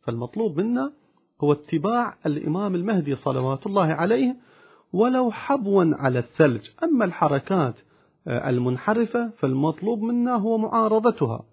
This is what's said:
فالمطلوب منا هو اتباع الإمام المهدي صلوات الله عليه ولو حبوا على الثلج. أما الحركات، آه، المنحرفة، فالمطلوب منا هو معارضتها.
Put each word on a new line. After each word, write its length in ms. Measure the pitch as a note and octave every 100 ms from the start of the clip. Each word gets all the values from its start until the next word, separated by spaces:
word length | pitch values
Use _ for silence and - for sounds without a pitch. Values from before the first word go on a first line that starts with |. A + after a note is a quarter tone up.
فالمطلوب 580 | - A#2 B2 G#3 A3 D3
منا 300 | G#3+ B3 C#4 - _ _ _ _
هو 80 | D3
اتباع 640 | D3 - D#3+ F#3 A#3+ A#3 - D#3
الإمام 500 | D3 - E3+ G3+ F3+
المهدي 400 | F#3+ G3+ C#3+ C3
صلوات 500 | C#3+ C3 C3 C3+ -
الله 200 | G3 D#3+
عليه 500 | D3+ F3+ A#3+ B3+ B3+ _ _ - _ _
ولو 380 | F3+ A#3+ B3+ B3
حبوا 640 | G#3 - - G3+ G3 E3+ D3
على 240 | C#3 B2
الثلج. 500 | - - D3+ A2 - -
أما 220 | E4 C4+ G3
الحركات، 760 | - D#3 C#3 - F#3+ C3 - _ _ _ _ -
آه، 220 | A#2+ -
المنحرفة، 800 | B2 B2 B2+ - A3 A3 A#3+ A#3 G#3+
فالمطلوب 640 | C3+ C3 D#3 D#3 G3+ A#3
منا 340 | A3 A#3+ A#3+ A#3+
هو 220 | G#3+ A3+
معارضتها. 840 | A3 A#3 A3 A3 A3+ A3+ B2+ A2+ -